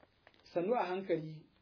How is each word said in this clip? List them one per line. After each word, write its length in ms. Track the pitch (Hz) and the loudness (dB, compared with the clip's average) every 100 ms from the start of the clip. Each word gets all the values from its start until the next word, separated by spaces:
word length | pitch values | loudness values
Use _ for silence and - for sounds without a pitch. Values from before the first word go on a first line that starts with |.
| - _ - - - | -20 _ -20 -20 -6
sannu 220 | 175 180 | -2 2
a 100 | 240 | 2
hankali 500 | 180 185 190 160 160 156 - _ | 2 -2 0 -2 -2 -10 -16 _